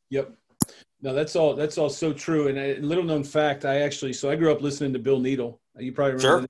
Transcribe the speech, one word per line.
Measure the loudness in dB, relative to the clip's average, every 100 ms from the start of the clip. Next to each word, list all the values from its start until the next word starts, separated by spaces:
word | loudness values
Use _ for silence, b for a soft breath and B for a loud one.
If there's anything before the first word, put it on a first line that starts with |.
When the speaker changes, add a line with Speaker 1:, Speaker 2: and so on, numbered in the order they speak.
| -6
Speaker 1:
Yep. | -6 -6 -10 _ -8 -8 B B _
No, | -4
that's | -2 0 2
all, | 2 2
that's | -2 0
all | -2
so | 0 -2
true. | -2 -2 0 2
And | 0
a | -2 -2
little | -2 0 0
known | -2
fact, | -2 0 0 0
I | 0 0
actually, | 0 -2 -6
so | -4 -2
I | 2
grew | 2
up | 2
listening | 0 -2 -4
to | -2
Bill | 2 2
Needle. | 2 -2 -4 -8 _ -12
You | -8
probably | 0 0 4
remember | 4
Speaker 2:
Sure. |
Speaker 1:
the | 4